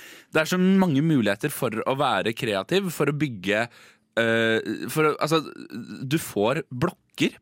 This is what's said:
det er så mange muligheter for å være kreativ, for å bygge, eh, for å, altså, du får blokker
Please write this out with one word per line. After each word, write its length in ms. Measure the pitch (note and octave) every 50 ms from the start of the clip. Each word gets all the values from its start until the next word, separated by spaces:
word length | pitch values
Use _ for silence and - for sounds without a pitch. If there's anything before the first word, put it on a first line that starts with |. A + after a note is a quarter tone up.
| - - - - - _
det 100 | - D#3
er 40 | D#3
så 120 | D3+ - F3+
mange 420 | F#3 F#3 F#3+ F#3+ F#3+ F3+ C#3 C3
muligheter 480 | D3+ E3 D#3+ C3 A2 G2+ G2 - - D3
for 180 | - - C#3 A#2
å 260 | G#2+ A2 - - C3 C3+
være 360 | D3 C3 A2 F#2+ F2 G#2 A#2
kreativ, 560 | - - A2+ G#2 F#2+ F#2+ - E3+ F#3+ G3+ F3+
for 140 | D3 - D#3 C#3+
å 100 | D3+ C#3+
bygge, 500 | D3+ C#3+ A#2 F#2+ F2 F#2+ G2+ G#2+ A#2 A#2 - - - - _ _ _ _ _ A2+
eh, 720 | A#2 A2+ A2+ A2+ A2+ A2+ A2+ A2 - - G#2+ - - A2
for 140 | B2 D#3 D#3
å, 120 | D3+ B2+ -
altså, 220 | - D3 D#3+ D#3+ C#3+ - - - - - - - - - G#2 - A#2 C3
du 100 | C3+ E3
får 460 | - - - G#2 G2+ A2+ C3+ D#3+ - - C#3
blokker 640 | B2 C#3+ F3+ - - _ _ _ - - E3 - -